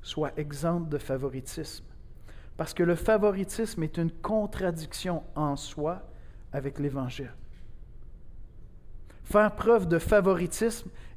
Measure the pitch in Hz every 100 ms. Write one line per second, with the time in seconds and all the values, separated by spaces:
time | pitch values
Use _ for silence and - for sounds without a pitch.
0 | - - 147 - 147 143 165 175 160 147
1 | - 135 139 131 131 - 147 - - -
2 | - - - - - - 160 - 175 175
3 | - 220 208 190 190 - 226 - 156 -
4 | 165 - - 214 208 - 190 165 156 -
5 | 190 165 - - 151 143 - - 151 180
6 | - - - - - 143 139 - 143 135
7 | 127 - - - - - - - - -
8 | - - - - - - - - - -
9 | - - - 208 214 - 214 233 180 165
10 | - 208 190 180 180 - 226 220 - -
11 | -